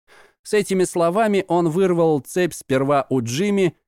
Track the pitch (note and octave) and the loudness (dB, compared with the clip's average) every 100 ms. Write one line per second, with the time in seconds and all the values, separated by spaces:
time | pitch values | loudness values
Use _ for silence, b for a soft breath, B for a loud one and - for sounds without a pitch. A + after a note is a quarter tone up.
0 | _ b b b - G#3+ - F#3+ F3 F3+ | _ b b b -4 -2 0 0 0 0
1 | E3+ F#3+ A3 G3 - F3 E3+ E3 F#3+ E3+ | 0 2 0 0 0 0 0 2 2 2
2 | E3 D3 - F3+ F3 - - C3 C3+ C#3+ | 2 0 -2 -2 -4 -4 -4 -2 0 0
3 | - C3 A#2 C3 G#3 G3+ F3+ - | 0 -2 -2 -2 -2 0 0 -2